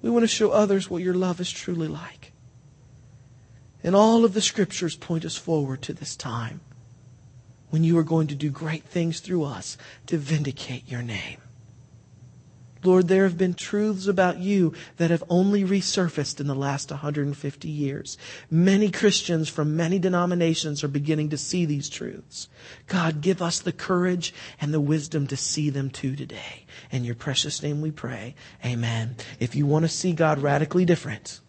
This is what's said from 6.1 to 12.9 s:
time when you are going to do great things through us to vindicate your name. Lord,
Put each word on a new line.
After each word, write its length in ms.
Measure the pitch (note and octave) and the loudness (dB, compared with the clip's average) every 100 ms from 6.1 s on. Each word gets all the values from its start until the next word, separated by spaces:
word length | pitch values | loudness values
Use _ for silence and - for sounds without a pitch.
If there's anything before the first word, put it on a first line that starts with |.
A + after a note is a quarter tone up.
| - | -10
time 460 | C#3 A#2 A2+ - - - - - - - - - - - - | -6 -6 -6 -10 -18 -20 -20 -20 -20 -20 -20 -20 -20 -20 -4
when 120 | D#3 | 2
you 140 | E3 E3+ | 4 4
are 60 | |
going 240 | D#3 D#3+ D#3 | 4 2 2
to 80 | C#3+ | -2
do 140 | D3 | -4
great 360 | C3+ D#3+ D#3 - | -4 -6 -6 -4
things 340 | F3+ E3 E3 | -2 -2 -4
through 240 | G3+ F3+ | -4 -4
us 340 | D3 G#2+ - - - - - | -2 -6 -12 -14 -18 -20 -4
to 120 | E3+ | -4
vindicate 720 | C#3 D#3 C#3+ C3 - B2+ - | 0 -2 -2 -6 -10 -10 -8
your 120 | B2 | -8
name. 380 | A#2+ G#2 E2+ - - - - - - - _ - - - - - - - | -6 -8 -8 -14 -20 -20 -20 -20 -20 -20 _ -20 -20 -20 -20 -20 -20 -2
Lord, 240 | F3+ | 6